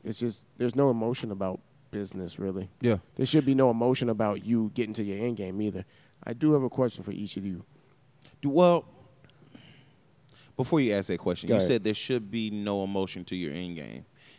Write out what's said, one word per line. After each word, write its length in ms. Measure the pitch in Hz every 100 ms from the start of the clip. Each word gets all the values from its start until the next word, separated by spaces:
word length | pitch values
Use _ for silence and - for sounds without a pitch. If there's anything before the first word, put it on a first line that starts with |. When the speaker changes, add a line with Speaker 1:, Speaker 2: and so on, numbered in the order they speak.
Speaker 1:
it's 160 | - 110
just, 260 | 120 - - -
there's 180 | 123
no 140 | 127 139
emotion 440 | 113 113 123 113
about 280 | 98 95 - _ _ _
business, 480 | 104 95 95 87 -
really. 320 | 98 92 95 _
Speaker 2:
Yeah. 160 | 120 104 - -
Speaker 1:
There 100 | 127
should 180 | 151
be 100 | 135
no 140 | 135 131
emotion 380 | 113 120 131 120
about 340 | 110 107 98 107
you 240 | 117 107
getting 220 | 123 110
to 100 | 110
your 140 | 101 98
end 140 | 120 104
game 240 | 92 98
either. 240 | 107 92 - - _ _
I 80 | -
do 200 | 117 151
have 80 | 147
a 80 | 127
question 320 | - 123 -
for 60 | 98
each 260 | - 101 104
of 80 |
you. 200 | 98 90 - - _ _ _ _ - -
Speaker 3:
Do, 100 | 143
well, 340 | 147 180 170 - - - _ - _ - - - - - _ _ _ _ - - -
before 240 | 131 160
you 120 | 123
ask 160 | 101 95
that 100 | 87
question, 300 | 92 87 85
Speaker 1:
Go 60 |
Speaker 3:
you 40 | 110
Speaker 1:
ahead. 100 | 92
Speaker 3:
said 160 | 117
there 100 | 107
should 360 | 104 - 127 101
be 200 | 113 107
no 340 | 104 101 101
emotion 400 | 95 98 95 95 90
to 100 | 92
your 160 | 78
end 220 | 80 90 82
game. 280 | 57 62 - _ -